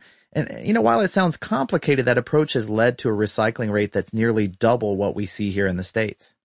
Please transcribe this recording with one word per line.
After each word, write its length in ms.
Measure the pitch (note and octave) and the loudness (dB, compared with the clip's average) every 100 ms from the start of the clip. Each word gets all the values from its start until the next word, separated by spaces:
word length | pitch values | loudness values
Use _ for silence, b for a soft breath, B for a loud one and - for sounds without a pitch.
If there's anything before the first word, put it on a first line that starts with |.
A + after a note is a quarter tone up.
| b b b | b b b
And, 340 | - - - G3+ | -6 -4 -6 -2
you 80 | |
know, 80 | A3+ | 2
while 200 | A3 A#3 | 4 4
it 80 | G3 | 2
sounds 260 | G3 F3+ - | 2 0 0
complicated, 720 | - E3+ - E3 - C3+ B2 | -4 -2 0 0 2 2 2
that 140 | A#2+ | 2
approach 340 | - D3+ D3+ | 2 0 0
has 160 | B2+ G#2+ | -2 0
led 300 | G#2+ A#2+ B2 | 2 2 2
to 100 | B2 | -2
a 40 | |
recycling 580 | G#2 G#2+ - A2 A#2 A2 | 0 0 0 -2 -2 -2
rate 200 | G#2 G#2 | 0 0
that's 220 | G2+ - | -2 -4
nearly 340 | A2 A#2 A2 G2+ | 0 0 2 0
double 480 | F#2 A#2 A#2+ G#2 G2 | 0 2 2 0 -2
what 200 | G2+ G#2 | -2 -4
we 100 | G2+ | -6
see 240 | - G2+ | -6 -4
here 160 | G2 G2 | -2 -2
in 120 | F2+ | -2
the 60 | |
States. 520 | F#2 A2+ G#2+ - - _ | -4 -4 -4 -6 -20 _